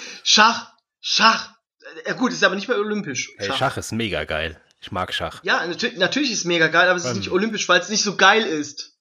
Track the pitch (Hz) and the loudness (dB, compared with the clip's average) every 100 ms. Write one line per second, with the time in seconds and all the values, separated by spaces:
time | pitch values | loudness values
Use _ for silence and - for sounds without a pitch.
0 | - - - - 220 - - _ _ _ | -14 -6 2 6 6 4 -6 _ _ _
1 | - - 220 226 - _ _ _ - 160 | -4 4 4 4 -2 _ _ _ -20 -10
2 | 208 165 247 160 190 190 202 208 214 208 | -6 -2 -2 2 0 0 -2 -2 -2 -2
3 | 151 123 - - 101 131 131 - - 110 | -4 -6 -8 -6 -4 0 -2 -2 -6 -4
4 | 113 80 78 78 80 80 _ _ - 95 | -2 -4 -4 -4 -4 -8 _ _ -8 -6
5 | - - 170 - 185 240 170 165 240 165 | -4 -4 -6 -6 -4 -2 -2 -4 -6 -2
6 | 180 262 285 196 170 170 160 165 180 180 | -2 0 -2 -2 0 2 2 4 2 2
7 | 131 117 98 180 220 208 - 180 175 208 | -2 -4 -2 -2 -2 -2 2 2 2 -2
8 | 208 170 196 220 214 156 143 - - _ | -2 4 6 6 2 -2 -6 -10 -18 _